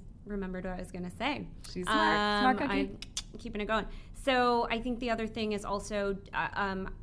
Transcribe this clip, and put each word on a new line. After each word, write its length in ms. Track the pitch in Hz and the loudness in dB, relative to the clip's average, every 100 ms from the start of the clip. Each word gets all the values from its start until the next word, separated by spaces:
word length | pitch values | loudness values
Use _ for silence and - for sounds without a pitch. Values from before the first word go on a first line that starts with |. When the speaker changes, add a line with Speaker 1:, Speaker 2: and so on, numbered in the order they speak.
| - - 202 | -12 -14 -6
Speaker 1:
remembered 380 | 202 185 185 | -4 -4 -4
what 100 | 185 | -4
I 40 | 180 | -6
was 100 | 185 | -6
gonna 200 | 180 180 | -6 -6
say. 340 | - 254 240 170 - - | -2 -2 -2 -6 -10 -8
Speaker 2:
She's 160 | 180 180 | -4 2
smart. 560 | 220 214 208 208 208 | 4 6 6 4 6
Smart 180 | 254 208 | 4 4
Speaker 1:
Um, 80 | 277 | 2
Speaker 2:
cookie. 120 | 196 196 - - - - | 2 0 -4 -8 -8 -8
Speaker 1:
I'm 60 | - | -10
keeping 220 | 233 214 | -6 -4
it 60 | 208 | 0
going. 200 | 220 185 - - | 0 0 -8 -12
So 520 | - 277 254 247 240 233 | -2 2 6 6 4 2
I 100 | 233 | 0
think 200 | 247 233 | 0 -2
the 100 | 247 | 0
other 160 | 226 220 | 0 -2
thing 260 | 226 214 | -2 0
is 120 | 208 | 0
also, 520 | - 202 - 208 202 190 - | -2 -4 -2 0 0 -2 -4
uh, 160 | - 165 | -2 0
um, 340 | - 202 190 190 - | 0 0 0 -4 -8